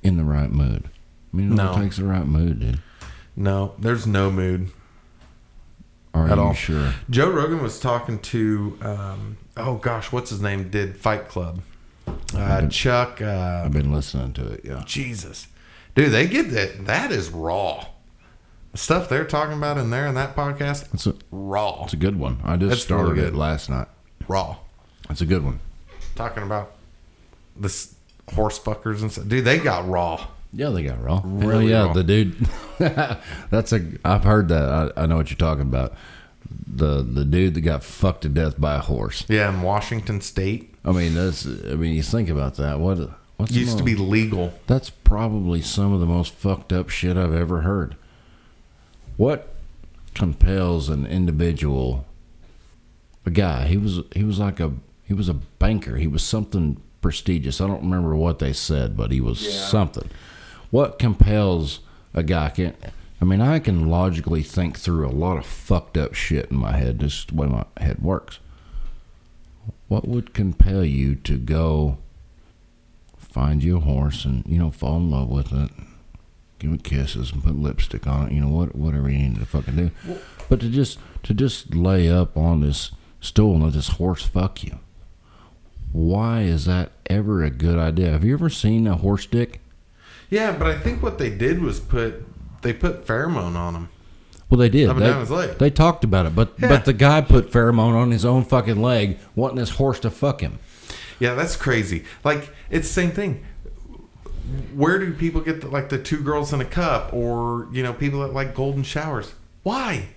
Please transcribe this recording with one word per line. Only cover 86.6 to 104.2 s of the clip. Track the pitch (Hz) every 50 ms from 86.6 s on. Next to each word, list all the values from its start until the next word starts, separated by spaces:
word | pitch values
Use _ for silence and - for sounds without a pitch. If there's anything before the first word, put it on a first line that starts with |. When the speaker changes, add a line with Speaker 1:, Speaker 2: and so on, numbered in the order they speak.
| 71
Speaker 1:
that | 87 90 90 85 - - - -
ever | - 95 104 107 104 107 92 78
a | 76
good | 65 62 76 85 85
idea? | 85 80 80 80 82 92 85
Have | 76 76 82
you | 110 135
ever | 147 170 160
seen | - - - 104 110 113 113
a | 107 92
horse | 82 80 95 101 98 -
dick? | - - 120 120 - - - - - - - - _ - _ - - - - - -
Speaker 2:
Yeah, | 196 214 220 214 180
but | 143 165
I | 160 156 147
think | - 233 240 - -
what | 233 190 -
they | 139 117
did | 101 95 113 135 165 180
was | 175 127 95 -
put, | - - - 120 117 113 - - - - - - - - - - -
they | 120 113
put | - - 175 - - -
pheromone | - 113 117 143 165 170 123 90 87 85
on | 85 87 87 85
him. | 82 85 87 - - - - - - - - - - - -
Speaker 1:
Well, | 127 120
they | 123 117
did. | 107 139 147 101
Speaker 2:
Up | 80
and | 76 104
Speaker 1:
They, | 117
Speaker 2:
down | - -
his | 120 -
leg. | 139 175 180 - -
Speaker 1:
they | - 135 143
talked | 143 - 156 170 165 - -
about | 110 98 95 90
it, | 80 80
but, | 92 117 - - -
Speaker 2:
Yeah. | - 247
Speaker 1:
but | 143 127 98
the | 139 131
guy | 101 135 139 151 156
put | 147 - - 127 107 -
pheromone | - 120 117 117 120 117 110 117 117
on | 113 120 123
his | 117 104 90
own | 120 123 127 123
fucking | - - 127 107 104 113 101
leg, | 110 123 123 113 104 101 92 - - - -
wanting | 104 123 - 120
this | 127 120 113
horse | - - 135 135 123 -
to | - 117
fuck | - - - 143 135 -
him. | - 76 - - - - - - - - - - - - - -
Speaker 2:
Yeah, | 123 123 123
that's | 131 160 170 -
crazy. | - - 135 123 113 104 90 87 82 - - - - -
Like, | 143 151 147 143 - - - - -
it's | - 165 151
the | - -
same | 190 180 175
thing. | - 196 208 190 127 - - - - - - - - - - - - - - - _ -